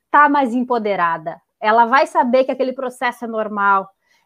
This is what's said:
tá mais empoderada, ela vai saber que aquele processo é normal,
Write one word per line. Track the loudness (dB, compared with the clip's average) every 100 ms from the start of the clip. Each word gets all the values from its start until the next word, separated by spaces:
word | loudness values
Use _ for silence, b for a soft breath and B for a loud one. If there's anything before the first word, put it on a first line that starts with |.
| _
tá | 4 4
mais | 4 0
empoderada, | -2 -2 -2 -2 -2 -2 -4 -8 -14 _ -6
ela | 0 2 4
vai | 2 2
saber | 0 0 2
que | 0
aquele | -2 -4
processo | -6 -10 -6 -8 -6
é | -8
normal, | -6 -6 -2 2 2 0 _ _ _